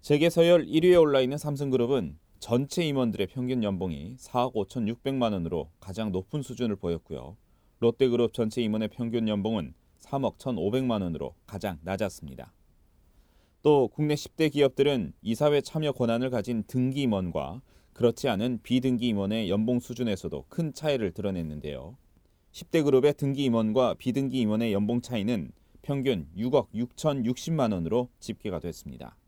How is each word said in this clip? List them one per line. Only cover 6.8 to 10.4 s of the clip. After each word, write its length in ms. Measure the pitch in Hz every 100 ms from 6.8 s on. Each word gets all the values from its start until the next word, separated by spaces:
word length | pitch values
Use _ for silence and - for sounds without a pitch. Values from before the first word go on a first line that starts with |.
| 87 82 _ 73 65 101 _ _ _ _
롯데그룹 520 | 117 113 131 120 117
전체 300 | - 113 123
임원의 280 | 113 107 107
평균 360 | - 117 120 110
연봉은 480 | 104 101 113 71 - _ _
삼억 400 | - 139 123
천오백만 640 | -